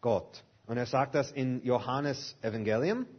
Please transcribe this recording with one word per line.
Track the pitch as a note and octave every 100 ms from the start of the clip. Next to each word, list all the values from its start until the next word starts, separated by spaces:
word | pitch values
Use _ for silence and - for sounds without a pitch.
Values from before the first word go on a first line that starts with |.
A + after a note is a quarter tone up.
Gott. | A#2+ G2+ - - - _ -
Und | A#2
er | A#2+
sagt | C3 C3+
das | D3 C#3
in | C#3 C3 B2+
Johannes | B2 B2 B2+ C3 D3 B2 - -
Evangelium. | A2+ A2 G#2 A2 D#3 A3+ B3+